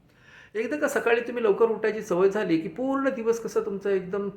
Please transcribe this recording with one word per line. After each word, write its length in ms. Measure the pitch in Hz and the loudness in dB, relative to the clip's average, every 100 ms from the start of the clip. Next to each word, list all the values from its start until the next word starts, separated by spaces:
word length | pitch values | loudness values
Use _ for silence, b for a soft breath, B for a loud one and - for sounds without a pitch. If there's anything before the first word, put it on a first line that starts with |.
| _ B B B B 208 | _ B B B B -6
एकदा 200 | 240 294 | -4 -2
का 120 | 294 | -2
सकाळी 320 | - 233 233 | 0 2 2
तुम्ही 240 | 240 240 | 0 0
लवकर 220 | 220 196 226 | 2 4 4
उठायची 360 | 208 214 214 | 2 -2 -2
सवय 260 | 214 175 196 | -2 2 4
झाली 300 | 208 214 165 | 2 0 0
की 100 | 175 | -2
पूर्ण 400 | 165 262 269 269 | -4 -2 0 0
दिवस 320 | 233 226 226 | 0 0 -2
कसं 200 | 226 226 | -2 -4
तुमचा 300 | 208 196 202 | -2 -4 -2
एकदम 400 | 196 180 202 202 | -2 -2 -6 -6